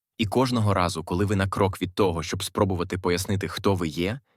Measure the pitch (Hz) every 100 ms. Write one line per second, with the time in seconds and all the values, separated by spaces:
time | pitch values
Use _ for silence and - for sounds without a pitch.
0 | _ - 104 120 131 120 104 92 87 82
1 | - 90 101 101 98 - 95 - 90 -
2 | 92 82 80 95 - - 98 90 87 92
3 | 90 87 95 98 90 - 101 92 82 73
4 | 90 135 _